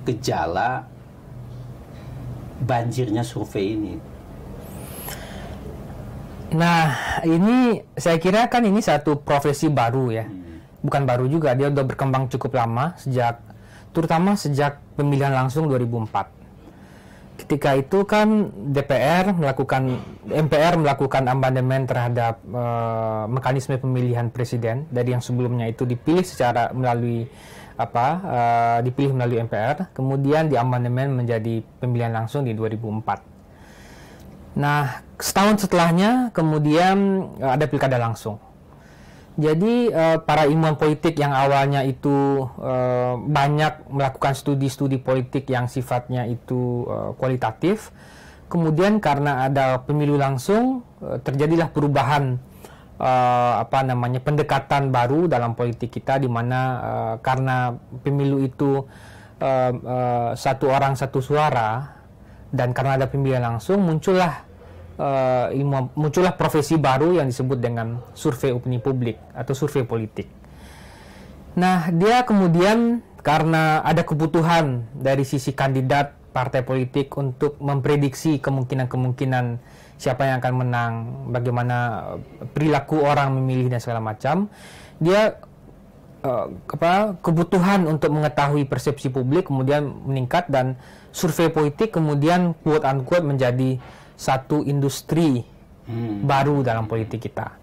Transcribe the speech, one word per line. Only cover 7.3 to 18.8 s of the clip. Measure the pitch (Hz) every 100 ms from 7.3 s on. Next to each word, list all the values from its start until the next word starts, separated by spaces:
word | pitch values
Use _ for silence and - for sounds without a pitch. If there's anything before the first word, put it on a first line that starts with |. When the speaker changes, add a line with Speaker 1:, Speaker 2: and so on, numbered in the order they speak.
| 165 202 254 240 202 - -
Speaker 2:
saya | 170 165
kira | 180 208 233
kan | 247 226
ini | 202
satu | 220 147 156 143
profesi | - 143 151 135 160
baru | 135 117 131 127
ya. | 110 107
Speaker 1:
Hmm. | 95 87 82 - -
Speaker 2:
Bukan | 143 143 135
baru | 123 127
juga, | 165 151 123
dia | 143
udah | 139
berkembang | 131 120 135 131 127
cukup | 127 127 127
lama | 117 117 151 170
sejak, | 135 127 120 117 - - - - - 165
terutama | 165 165 185 202
sejak | 147 139 143 143 - -
pemilihan | 143 139 139
langsung | 131 127 143
dua | 160 127
ribu | 123 117
empat. | 107 101 - - - - - - - - - - - -
Ketika | - 143 147
itu | 135 139 196
kan | 196 214 214 214 190
D | 98 120 139